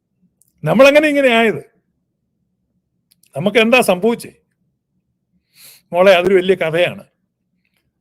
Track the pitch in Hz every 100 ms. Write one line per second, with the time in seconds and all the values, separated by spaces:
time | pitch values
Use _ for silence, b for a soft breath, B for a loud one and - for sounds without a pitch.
0 | _ _ _ _ _ _ 151 190 277 294
1 | 311 285 269 226 226 143 - _ _ _
2 | _ _ _ _ _ _ _ _ _ _
3 | _ _ _ 135 185 220 226 254 220 180
4 | 214 233 - - _ _ _ _ _ _
5 | _ _ _ _ _ b b b _ 170
6 | 190 175 180 190 180 185 160 165 170 98
7 | - _ _ _ _ _ _ _ _ _